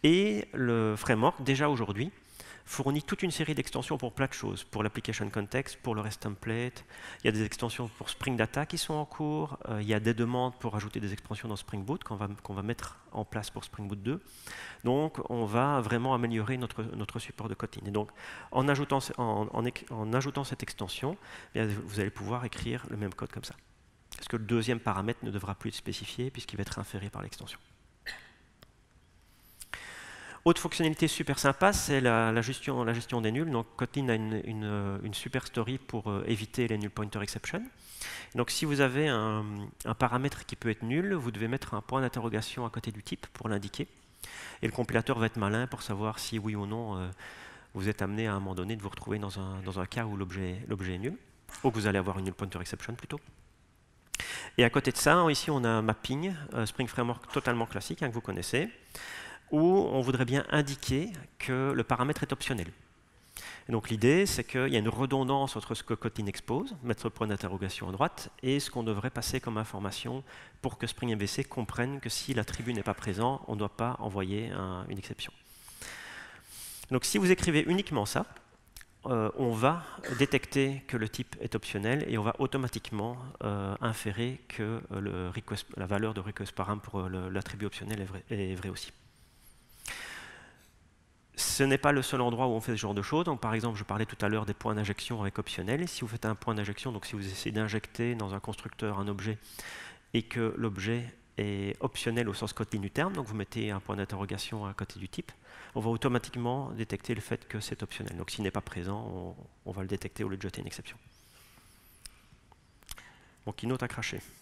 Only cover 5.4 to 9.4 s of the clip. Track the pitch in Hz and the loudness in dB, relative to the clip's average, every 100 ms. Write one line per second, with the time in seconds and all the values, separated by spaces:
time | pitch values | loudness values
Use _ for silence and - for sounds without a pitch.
5.4 | 101 127 139 - - 107 107 - 107 98 | 0 -2 -2 -6 -2 0 -2 -4 -6 -4
6.4 | 113 113 123 - - - - - - 107 | -4 -2 -2 -6 -18 -16 -14 2 4 4
7.4 | 107 - 117 - 117 - - - - 120 | 0 -2 -4 -4 -8 -8 -10 -4 -2 0
8.4 | 113 - 156 170 - 151 147 - 151 151 | 0 0 -4 -4 -2 -2 -4 -4 -2 -2